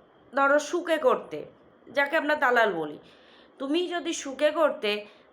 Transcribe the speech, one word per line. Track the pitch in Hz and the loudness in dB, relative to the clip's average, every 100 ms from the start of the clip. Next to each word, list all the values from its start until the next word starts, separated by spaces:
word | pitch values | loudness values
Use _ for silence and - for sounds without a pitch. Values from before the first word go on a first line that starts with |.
| _ _ - 254 | _ _ -8 0
ধরো | 277 294 | 4 4
সুখে | 294 349 339 320 | 2 -4 -2 0
করতে, | 254 214 - 151 - - _ _ - | 2 2 -2 -12 -14 -20 _ _ -6
যাকে | 262 285 311 | -2 0 0
আমরা | 294 302 | 0 2
দালাল | 277 247 220 | 2 4 2
বলি, | 170 151 - - - - - - - | 0 -6 -10 -18 -20 -20 -20 -20 -10
তুমি | 269 320 359 | -4 -2 -2
যদি | 339 311 | -4 -6
সুখে | 320 277 262 302 | -8 -8 -2 0
করতে, | 302 302 - 214 208 208 - _ | 2 0 0 -4 -4 -6 -20 _